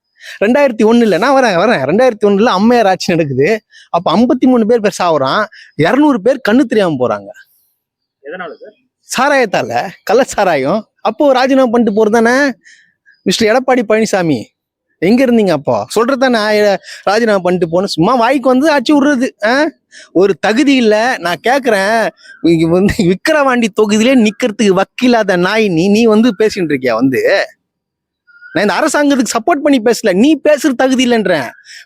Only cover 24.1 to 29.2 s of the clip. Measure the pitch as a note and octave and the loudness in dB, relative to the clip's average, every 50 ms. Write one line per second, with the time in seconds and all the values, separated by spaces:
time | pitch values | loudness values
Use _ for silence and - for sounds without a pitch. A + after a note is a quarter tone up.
24.1 | C#4 B3+ G#3+ G#3+ G3 - - A#3+ G3+ - A3+ G3+ F#3 F#3+ G3 - _ - B3 B3 | 2 2 2 0 0 -2 -4 -4 -2 -2 0 0 0 0 -2 -4 _ -2 0 2
25.1 | A#3 A3+ G#3+ F#3 F#3 F3 F3+ F#3 G#3+ A3+ A3 G3+ E3+ D#3+ F3 G3+ G3+ A3 A#3+ A3+ | 2 2 0 0 0 0 0 0 0 0 0 0 0 0 0 2 2 2 2 2
26.1 | G#3+ G#3+ A3+ B3+ G3 - A3 G#3+ - G#3 F3 D3+ D3 C3 B2+ B2 A2+ A2 - C3+ | 4 2 2 2 0 0 -2 -2 -2 -2 -4 -2 -4 -2 -2 -2 -2 0 0 0
27.1 | B2+ A2 G#2 C3+ F#3+ F#3+ C3 - _ _ _ _ _ _ _ _ _ _ _ _ | 0 0 0 0 0 0 -2 -4 _ _ _ _ _ _ _ _ _ _ _ _
28.1 | _ _ _ _ _ - - - - D#3+ G3+ G3+ F3 G3+ D#4 D4+ - D4 D4 C#4 | _ _ _ _ _ -20 -16 -8 -4 -2 -2 0 0 0 -2 -2 0 0 0 0
29.1 | C#4+ B3+ | 0 0